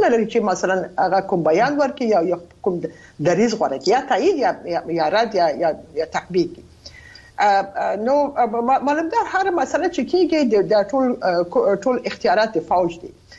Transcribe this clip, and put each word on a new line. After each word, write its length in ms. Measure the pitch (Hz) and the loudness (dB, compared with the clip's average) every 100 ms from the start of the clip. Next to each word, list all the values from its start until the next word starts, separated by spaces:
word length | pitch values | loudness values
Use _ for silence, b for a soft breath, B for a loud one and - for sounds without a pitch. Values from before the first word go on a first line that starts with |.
نه 80 | 359 | 2
لري 160 | 233 220 | 2 0
چې 60 | 233 202 | 0 0
مثلاً 360 | 185 185 185 165 - | 0 0 -2 -2 -2
هغه 200 | 180 190 190 | 0 0 0
کوم 140 | 185 | 0
بیان 340 | 156 170 254 294 | 2 2 2 0
ورکړي 280 | 269 - 233 | -2 -2 0
یا، 60 | 196 180 | 2 0
یا 60 | 175 - - | -4 -8 -6
کوم 140 | 196 175 160 B B B 156 | -4 -4 -6 B B B 0
دریځ 280 | 175 233 - | 2 2 2
غوره 180 | 143 135 | -2 -2
کړي، 100 | 170 | 0
یا 140 | 254 - | 0 2
تایید 260 | 208 320 320 | 0 2 2
یا، 140 | 196 - 175 | 0 -2 -4
یا، 160 | 170 - 165 | -6 -2 -2
یا 100 | 156 208 | 0 2
رد 200 | 233 269 | 0 2
یا، 120 | 165 127 | 0 2
یا، 80 | 165 143 - 147 | -2 -2 -8 -6
یا 100 | 156 185 | -4 -6
تقبیل 320 | - 180 - - | -2 -2 -2 -4
کړي. 100 | - B B B B B B - | -20 B B B B B B 0
آه، 60 | 202 | 2
آه، 500 | 196 196 - 170 202 | 2 0 -4 -4 -2
نو، 380 | 226 285 285 254 | 0 0 0 0
آه، 80 | 233 | -2
ما-، 380 | 233 233 262 269 | 0 0 0 0
معلوم 200 | 294 330 466 | -2 -2 -2
ده 20 | 392 | -2
هر 200 | 381 392 349 | -2 0 -2
مسله 280 | 269 294 359 | -2 -2 -2
چې 120 | - 247 | -2 -2
کیږي 300 | 359 330 311 247 | 2 2 2 2
د، 20 | 208 170 | 2 4
د 120 | 214 202 | 2 2
ټول، 260 | 269 254 - | 0 0 0
آه، 200 | 190 175 | 0 0
کو-، 220 | 175 254 196 196 262 | 0 0 2 0 0
ټول 120 | 240 - | -2 -4
اختیارات 480 | - 175 214 220 165 | -4 0 2 0 -2
د 100 | - | 0
فوج 320 | 185 170 170 | 0 0 -4
دي. 100 | - - - | -16 -20 -20